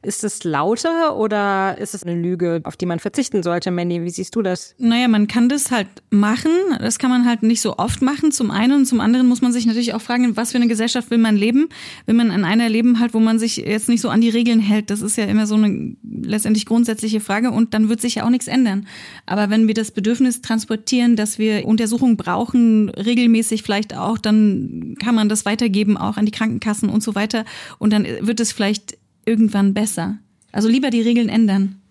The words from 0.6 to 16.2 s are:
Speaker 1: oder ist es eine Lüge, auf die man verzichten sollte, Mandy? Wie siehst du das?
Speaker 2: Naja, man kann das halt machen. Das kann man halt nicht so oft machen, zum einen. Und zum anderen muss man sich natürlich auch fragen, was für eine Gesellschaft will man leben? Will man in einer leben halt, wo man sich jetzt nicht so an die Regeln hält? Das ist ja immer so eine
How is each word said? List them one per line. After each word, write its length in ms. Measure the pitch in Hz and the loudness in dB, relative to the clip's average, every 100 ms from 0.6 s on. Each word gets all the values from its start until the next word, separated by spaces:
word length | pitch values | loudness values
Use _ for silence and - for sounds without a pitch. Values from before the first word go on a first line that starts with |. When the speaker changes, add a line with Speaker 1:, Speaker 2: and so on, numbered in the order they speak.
| 160 233 330 330 320 - | 0 -2 -2 0 -2 -2
Speaker 1:
oder 600 | 214 208 202 196 190 - | -2 -2 -2 0 -2 -4
ist 160 | 202 | -8
es 80 | 190 | -10
eine 180 | 175 170 | -6 -4
Lüge, 420 | 170 180 175 165 | -2 -2 -2 -2
auf 120 | 160 - | -6 -6
die 120 | 180 | -4
man 100 | 170 | -4
verzichten 460 | 208 - 254 208 | -4 -4 -2 -2
sollte, 260 | 175 175 180 | -2 -2 -2
Mandy? 320 | 175 175 170 | -4 -2 -4
Wie 60 | 170 | -6
siehst 260 | 175 190 226 | -8 -8 -4
du 60 | |
das? 320 | 190 180 - _ | -2 -4 -8 _
Speaker 2:
Naja, 280 | 240 233 247 | 0 2 2
man 200 | 214 208 | 2 2
kann 200 | 247 240 | 2 2
das 220 | 285 - | 2 0
halt 180 | 247 190 - _ | -2 -4 -10 _
machen. 420 | 208 208 240 320 339 381 285 | 2 2 0 2 2 0 -2
Das 180 | 226 233 | -2 -2
kann 140 | 262 | 0
man 160 | 247 240 | 2 2
halt 160 | 233 | 2
nicht 180 | 220 233 | 2 2
so 160 | 220 - | -2 -2
oft 240 | 190 - | -4 0
machen, 300 | 262 285 311 | -2 0 0
zum 180 | 294 226 | 0 -2
einen. 240 | 196 233 | 0 2
Und 120 | 285 254 | 4 2
zum 140 | 240 | 2
anderen 280 | 208 247 254 | 2 4 4
muss 160 | 240 | 2
man 100 | 254 | 2
sich 140 | 240 226 | 2 0
natürlich 260 | 226 240 | 0 -2
auch 80 | 220 | -4
fragen, 340 | 220 240 247 214 | -4 0 0 0
was 160 | 226 | -2
für 60 | 254 | 0
eine 100 | 240 | 0
Gesellschaft 440 | 220 226 247 233 | 2 -2 -2 0
will 80 | 233 | 2
man 180 | 226 208 | 4 4
leben? 320 | 214 247 320 - - - - | 4 2 0 -4 -18 -14 0
Will 80 | 226 | 2
man 160 | 233 | 2
in 120 | 180 | 0
einer 260 | 190 214 240 | 2 2 2
leben 300 | 220 233 233 | 2 2 4
halt, 140 | 233 | 2
wo 60 | 220 | 2
man 180 | 220 226 | 2 2
sich 200 | 226 - | 0 -4
jetzt 300 | - 220 220 | -4 -2 0
nicht 140 | 240 | 0
so 80 | 247 | 2
an 120 | 165 | 2
die 80 | 233 | 2
Regeln 300 | 226 240 226 | 2 2 2
hält? 300 | 202 214 214 | 2 0 0
Das 140 | 202 | -4
ist 120 | 214 233 | -4 -2
ja 80 | 202 | 0
immer 200 | 208 214 | 0 2
so 80 | |
eine 420 | 214 214 - - - - - | 2 2 0 -6 -10 -14 -10